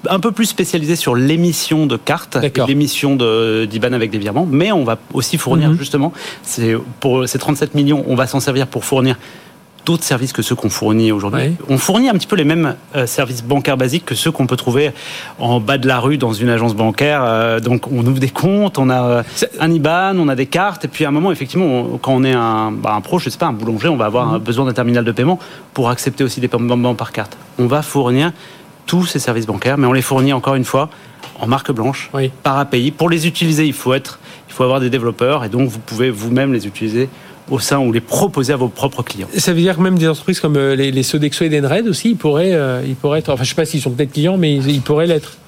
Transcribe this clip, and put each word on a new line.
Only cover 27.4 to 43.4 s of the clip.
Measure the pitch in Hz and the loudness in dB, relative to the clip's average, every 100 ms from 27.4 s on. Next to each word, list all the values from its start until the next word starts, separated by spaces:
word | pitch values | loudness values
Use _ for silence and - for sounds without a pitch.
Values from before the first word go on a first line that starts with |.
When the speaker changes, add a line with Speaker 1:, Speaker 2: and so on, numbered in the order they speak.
| - - | -12 -2
Speaker 1:
On | 123 | 0
va | 143 | 0
fournir | 151 143 123 127 160 160 - - - - - | 0 0 2 2 2 -2 -18 -20 -20 -16 -2
tous | 175 175 | 0 0
ces | 151 | -2
services | - 113 110 | -2 -2 -2
bancaires, | 98 123 143 | -2 0 2
mais | 127 | 4
on | |
les | 131 | 2
fournit | - 131 135 | 2 2 2
encore | 131 131 135 | 2 0 0
une | |
fois | 120 135 156 - - - - - | 0 0 -2 -6 -20 -20 -20 -8
en | 113 | -2
marque | 135 - | -2 0
blanche, | 120 117 135 - | -2 -2 -4 -6
Speaker 2:
Oui. | 139 131 135 | -2 -2 -2
Speaker 1:
par | 147 135 | -2 0
A | |
P | 139 123 | 0 0
I. | 127 | 0
Pour | 156 165 | 0 0
les | 165 165 | 2 0
utiliser, | - 170 151 156 | 0 0 2 2
il | |
faut | 131 - | 0 0
être, | 135 - - - - - | 0 -2 -18 -20 -20 -20
il | |
faut | - | 0
avoir | 127 135 | 2 2
des | 127 | 2
développeurs, | 127 117 104 123 147 | 0 -2 0 0 0
et | 113 | 0
donc | 117 135 | 0 0
vous | 113 | -2
pouvez | - 110 131 | -10 -2 0
vous-même | 107 113 123 139 | 0 0 0 2
les | 123 101 | 0 -4
utiliser | 95 110 113 131 - - - - | -6 -4 -2 -2 -6 -20 -20 -6
au | 131 | -4
sein | - 143 | 0 0
ou | 127 | 2
les | 117 | 0
proposer | - - 190 - 127 | -2 -2 0 0 -2
à | 143 | 0
vos | 123 | -2
propres | - 139 - | -2 -4 -4
clients. | 110 104 95 202 | -8 -8 -6 -2
Speaker 2:
Ça | 185 | 0
veut | 170 | 2
dire | 175 165 | 2 2
que | |
même | 185 185 | 2 2
des | 160 | 2
entreprises | 156 - 180 | 0 -4 -2
comme, | 160 147 | 0 2
euh, | 139 135 | 2 2
les, | 139 | 0
les | 135 | 0
Sodexo | 127 156 147 - | -2 0 -2 0
et | 165 | 0
Edenred | 151 139 170 233 | 0 0 0 0
aussi, | 160 233 | 0 0
ils | 220 | 0
pourraient, | 151 147 185 | 2 2 2
euh, | 170 135 127 135 | 2 0 -2 -4
ils | |
pourraient | 131 147 151 | -2 0 0
être, | 151 | -2
enfin, | 131 | -2